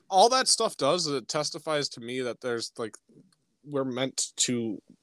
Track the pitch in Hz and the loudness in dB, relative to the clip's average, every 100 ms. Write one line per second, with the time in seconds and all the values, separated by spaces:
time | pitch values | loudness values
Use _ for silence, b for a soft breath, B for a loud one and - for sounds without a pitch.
0 | - 190 233 262 254 - 220 - 139 180 | 0 6 8 6 2 2 0 0 0 2
1 | 160 139 107 156 147 165 160 151 139 - | 0 -4 -4 -4 -4 -6 -4 -2 -2 -8
2 | 117 127 123 110 127 117 113 - 110 - | -10 -6 -6 -6 -4 -4 -6 -8 -10 -10
3 | _ - _ _ _ _ 143 139 135 123 | _ -20 _ _ _ _ -6 -4 -2 -2
4 | 131 - - - - 120 113 98 _ - | -2 -2 -6 -2 0 0 -2 -6 _ -20